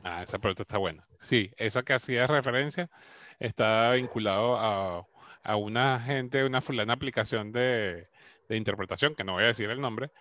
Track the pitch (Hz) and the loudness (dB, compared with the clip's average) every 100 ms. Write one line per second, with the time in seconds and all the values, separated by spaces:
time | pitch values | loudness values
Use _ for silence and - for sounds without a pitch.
0 | 90 87 90 101 107 92 107 104 95 78 | -8 -8 -6 -2 -2 -2 -2 -2 -2 -4
1 | - - - 123 98 - 113 127 127 127 | -18 -14 0 2 2 -2 -2 -2 0 0
2 | - 120 127 151 131 123 147 160 175 - | 0 0 4 2 2 0 -2 -4 -8 -10
3 | - - - - 117 - 110 110 117 127 | -20 -20 -20 -8 -6 2 4 6 4 4
4 | 123 117 107 98 120 120 110 101 95 87 | 0 -2 0 2 2 2 0 0 -2 -6
5 | 90 - - - - 104 104 117 135 127 | -10 -20 -20 -12 -2 -2 0 2 2 2
6 | 120 139 127 139 135 131 - 127 107 123 | -2 -4 -2 0 2 0 -2 -2 0 0
7 | 139 117 107 113 104 120 127 120 101 85 | 0 -2 0 -2 -4 0 2 2 -2 -6
8 | 82 _ - _ - 110 107 101 95 95 | -14 _ -20 _ -6 -4 -2 -4 -4 0
9 | 147 156 95 92 113 107 104 123 139 110 | -2 -2 -4 2 2 2 -4 -4 -4 -6
10 | 143 _ | -8 _